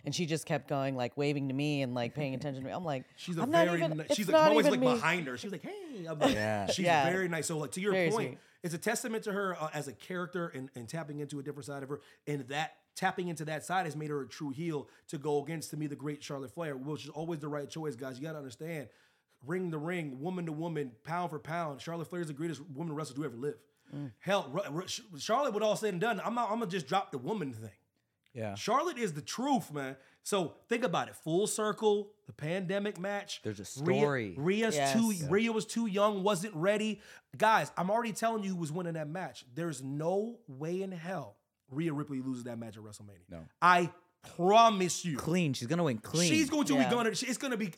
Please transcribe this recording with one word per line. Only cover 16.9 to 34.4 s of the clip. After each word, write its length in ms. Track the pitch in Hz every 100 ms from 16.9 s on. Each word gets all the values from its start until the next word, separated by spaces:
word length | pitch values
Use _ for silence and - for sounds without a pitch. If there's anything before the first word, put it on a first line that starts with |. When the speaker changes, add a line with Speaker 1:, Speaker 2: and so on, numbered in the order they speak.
| 147
Speaker 2:
is 60 | 131
always 300 | 147 165 170
the 80 | 147
right 200 | 147 139
choice, 260 | 160 156 120
guys. 220 | 131 123
You 80 | 156
gotta 120 | 156
understand, 500 | 135 110 160 160 117 _ _ _ _ _ 123
ring 240 | 185 185
to 80 | 156
ring, 420 | 156 180 151 131
woman 260 | 156 185 165
to 60 |
woman, 380 | 151 170 156 139 117
pound 260 | - 170 175
for 80 | 151
pound, 420 | - 170 160 135
Charlotte 280 | 165 170 156
Flair 140 | 180
is 40 | 165
the 80 |
greatest 260 | 139 170 139 151
woman 220 | 135 170 147
wrestler 180 | 156 135
to 80 |
ever 120 | 151 113
live. 180 | 143 147 _ _ _
Speaker 1:
Mm. 160 | 143 139 -
Speaker 2:
Hell, 300 | - 196 139
Ru-, 100 | 147 147 147
Ru-, 80 | 185
Sh-, 140 | - - 156
Charlotte, 360 | - 233 285
with 80 | 208
all 140 | 214 185
said 140 | 214
and 60 | 180
done, 200 | 220 202
I'm 100 | 165
not, 160 | 240 226
I'm 80 | 220
gonna 100 | 220
just 180 | 196 139
drop 240 | 190 202
the 60 | 135
woman 340 | 127 220 147
thing. 180 | 113 110 - _ _ _ _ _
Speaker 3:
Yeah. 220 | 120 107 101
Speaker 2:
Charlotte 420 | - 247 339 247
is 140 | 220
the 100 | 151
truth, 500 | 123 - 262 254 -
man. 240 | 147 135 135 - _
So 300 | - 208 160 - _
think 140 | 233
about 240 | 233 160 117
it. 60 |
Full 320 | 104 - 170 208
circle, 640 | - 214 208 220 208 208 - -
the 60 |
pandemic 640 | - 151 185 175 196 202 196
match. 420 | 190 202 - -
Speaker 3:
There's 160 | - 101
a 240 | 98 131
Speaker 2:
Rhea, 160 | 151 -
Speaker 3:
story. 340 | 143 135 107
Speaker 2:
Rhea's 380 | 87